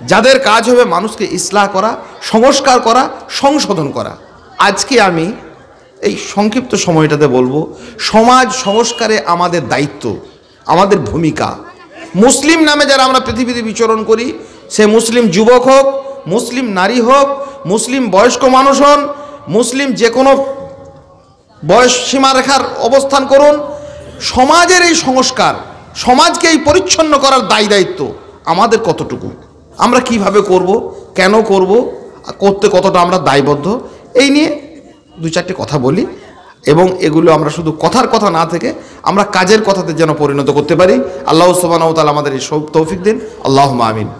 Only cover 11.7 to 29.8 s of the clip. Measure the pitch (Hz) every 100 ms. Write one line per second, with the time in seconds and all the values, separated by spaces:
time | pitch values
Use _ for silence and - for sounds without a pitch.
11.7 | - - - - 175 233 269 294 330 311
12.7 | 294 285 269 262 262 247 226 247 240 220
13.7 | 208 226 220 214 220 240 - - - -
14.7 | - 208 214 226 233 226 170 220 247 247
15.7 | 269 277 - - - - 196 240 247 254
16.7 | 190 190 247 226 269 277 - - - -
17.7 | 208 - 269 240 185 233 247 269 254 269
18.7 | 277 285 285 285 - - - - 180 247
19.7 | 262 277 196 226 233 269 277 269 - -
20.7 | - - - - - _ _ _ _ 147
21.7 | 202 254 247 - 269 269 262 262 277 247
22.7 | - 226 269 269 277 262 277 294 294 -
23.7 | - - - - - - - 262 320 349
24.7 | 359 349 320 262 262 247 - 175 123 -
25.7 | - - - - 262 330 - 330 320 294
26.7 | 302 370 - 320 285 269 269 214 214 214
27.7 | 202 180 - 131 - - - - 170 220
28.7 | 214 - 160 139 - - - - - -
29.7 | -